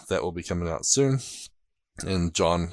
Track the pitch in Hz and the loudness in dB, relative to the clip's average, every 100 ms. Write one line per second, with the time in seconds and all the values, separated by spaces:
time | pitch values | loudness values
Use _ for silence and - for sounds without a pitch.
0 | - 92 87 85 - 87 85 80 - 135 | -2 -2 -2 -4 -4 -2 -2 -2 2 4
1 | 139 135 - - - _ _ _ _ - | 4 2 -4 -14 -16 _ _ _ _ -10
2 | 92 92 87 - 85 87 85 | -2 0 0 2 4 4 0